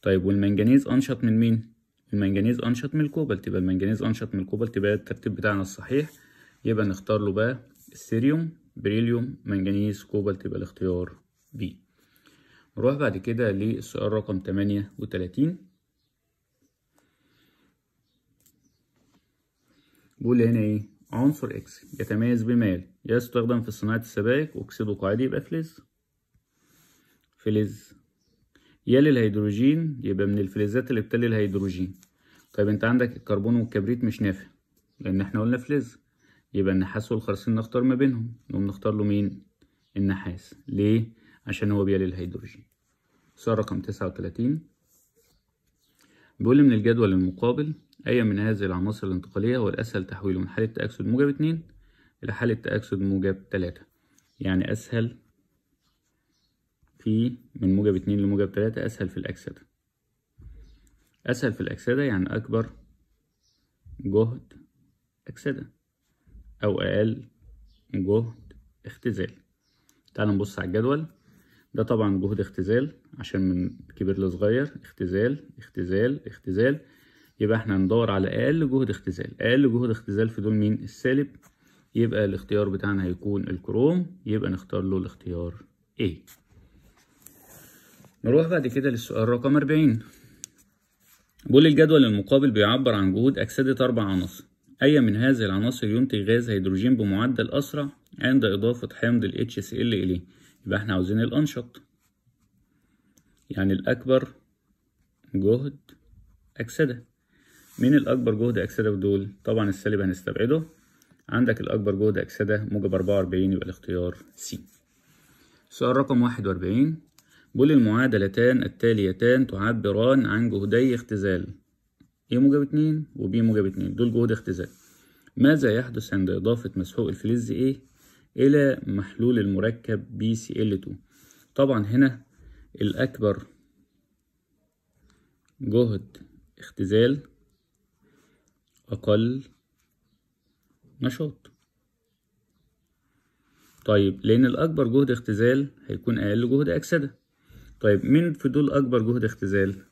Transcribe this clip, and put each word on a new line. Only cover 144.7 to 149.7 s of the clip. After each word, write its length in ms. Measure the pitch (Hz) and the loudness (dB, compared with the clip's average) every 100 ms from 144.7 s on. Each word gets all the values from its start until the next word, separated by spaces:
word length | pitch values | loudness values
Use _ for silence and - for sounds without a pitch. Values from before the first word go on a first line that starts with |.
| 156 120 | 0 2
جهد 240 | 127 139 | 2 2
اختزال 560 | 120 117 104 117 135 139 - - | 0 -2 0 2 2 0 -8 -10
هيكون 320 | - - 113 | -8 -4 -2
أقل 300 | 104 107 120 | 0 0 2
جهد 200 | 135 147 | 0 2
أكسدة. 540 | 85 - 170 139 - _ _ _ - - - | -2 0 -2 -2 -10 _ _ _ -20 -20 -2
طيب، 260 | 110 101 - | 2 2 4
مين 280 | 143 170 | 4 4
في 160 | 151 139 | 0 0
دول 220 | 131 143 | 2 2
أكبر 300 | 143 131 120 | 2 2 2
جهد 220 | 110 120 | 2 0
اختزال؟ 520 | 113 - 98 98 98 | -2 -4 -2 0 0